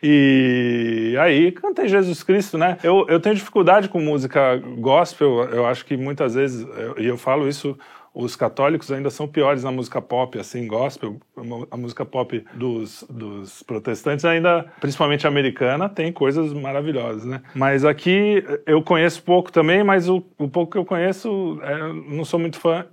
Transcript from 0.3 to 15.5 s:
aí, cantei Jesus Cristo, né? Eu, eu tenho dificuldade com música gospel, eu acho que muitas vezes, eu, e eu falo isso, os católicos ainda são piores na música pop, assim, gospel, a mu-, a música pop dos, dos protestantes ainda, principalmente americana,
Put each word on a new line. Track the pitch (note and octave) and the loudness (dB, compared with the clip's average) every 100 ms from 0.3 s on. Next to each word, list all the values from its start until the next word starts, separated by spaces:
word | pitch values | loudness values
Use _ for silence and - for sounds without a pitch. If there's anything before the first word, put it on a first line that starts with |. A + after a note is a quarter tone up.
| C3+ B2+ B2 B2 A#2+ A2+ A2+ A2+ B2+ | 6 4 2 0 0 -2 -2 -2 2
aí, | E3+ C#3+ E3+ | 4 4 4
cantei | F3+ G4+ F#4+ A#3+ | 2 -4 -2 2
Jesus | G3 F#3 E3 | 2 2 -4
Cristo, | - F#3+ G3+ E3 | 0 0 0 0
né? | E3+ F3 | 0 0
Eu, | E3+ F#3+ - | 2 4 4
eu | E3 | 2
tenho | F3+ | 2
dificuldade | G#3+ G3 - E3+ G3 G3 | -2 -2 2 6 6 4
com | F#3 | -2
música | D3+ D3 C3 C#3+ C3+ B2 - B2 | 0 -2 0 2 2 2 -4 -6
gospel, | A#2+ C#3+ E3+ - D3 A#2+ A#2+ | 2 2 2 2 2 2 0
eu | A#2 A#2+ | 0 0
acho | B2+ | -2
que | - C#3 | -4 -6
muitas | C3+ C#3+ C#3 A#2+ | -4 -2 -2 0
vezes, | C#3 B2 A2+ A2 | -2 -4 -12 -10
eu, | A2+ A#2 | -10 -4
e | A2+ | -4
eu | A#2+ | -4
falo | - C#3 C#3+ | -2 0 0
isso, | C#3+ C#3+ C#3 - - - | -4 -6 -8 -14 -20 -20
os | - A#2+ - | -10 -8 -4
católicos | A#2+ - C#3 D#3+ - | -4 0 0 0 -4
ainda | C3+ C#3 | -6 -6
são | - D3 | -6 -6
piores | D3 C#3 C#3 | 0 2 2
na | C3 | -2
música | C3 A#2+ C3 | -6 -6 -8
pop, | - B2 B2+ A#2+ | -4 -4 -4 -6
assim, | G2 B2 A#2 | -10 -10 -6
gospel, | A2 C3+ C#3 A#2 G#2 _ | -4 -4 -4 -12 -12 _
a | - | -18
mu-, | A#2+ A#2 A#2+ | -14 -12 -12
a | B2 | -10
música | A#2+ A#2 | -12 -10
pop | C3 C3 B2 A#2 G#2+ | -8 -4 -4 -6 -10
dos, | B2 B2+ A#2 A2 - - | -8 -4 -4 -8 -12 -18
dos | A#2+ A2 G2+ F#2+ - | -14 -12 -12 -16 -20
protestantes | - A2+ G#2 A2 - C#3+ E3 | -10 -8 -6 -6 -4 -2 0
ainda, | E3 E3+ E3+ E3 - | 2 2 2 -2 -8
principalmente | C#3+ C#3+ D3+ D3 D3+ | -6 -2 0 2 0
americana, | C#3+ C3+ | 0 0